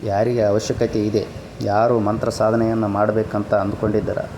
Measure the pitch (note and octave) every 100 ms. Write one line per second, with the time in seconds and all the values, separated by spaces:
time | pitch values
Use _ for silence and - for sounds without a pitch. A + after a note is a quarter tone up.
0 | A#2 G2 A#2 A#2+ G#2+ G2+ - A2 A#2 A2
1 | G#2+ G#2 - - - - G#2+ G2+ A#2+ A#2+
2 | G#2 A2 A#2+ A2 A2 A2+ A2+ A2+ G#2+ G2+
3 | G#2+ A2 A2 G#2 G2+ G#2+ G2 G#2 A2 G#2+
4 | G2 F#2+ -